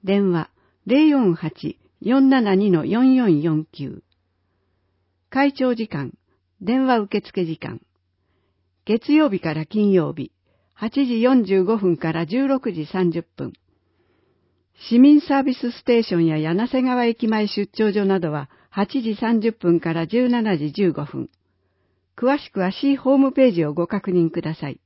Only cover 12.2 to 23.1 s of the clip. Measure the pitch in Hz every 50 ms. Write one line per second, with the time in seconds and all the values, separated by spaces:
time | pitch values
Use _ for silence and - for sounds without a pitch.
12.2 | 170 156 180 254 269 269 269 262 - 233 180 165 151 151 - 185 185 175 165 170
13.2 | 165 _ _ - 143 117 - _ _ _ _ _ _ _ _ _ _ _ _ _
14.2 | _ _ _ _ _ _ _ _ _ _ _ _ - - 233 240 254 285 294 294
15.2 | - - 277 277 269 277 254 - - 240 233 - _ - 240 233 226 - 190 175
16.2 | 165 165 156 151 151 160 165 190 226 247 - 262 254 254 254 247 240 233 233 _
17.2 | - 220 220 214 214 202 - - 202 - _ - 220 214 185 214 202 190 190 190
18.2 | 165 160 147 147 135 - _ _ _ _ - 202 202 - - 277 233 226 214 202
19.2 | - 220 233 226 208 226 220 _ - 175 170 170 - 170 160 165 165 160 214 240
20.2 | 254 247 240 240 226 214 190 151 143 151 143 - 202 175 156 - 147 143 - 135
21.2 | 127 - _ _ _ _ _ _ _ _ _ _ _ _ _ _ _ _ _ -
22.2 | 240 247 277 285 - - _ 202 180 185 196 - - 277 277 262 - 262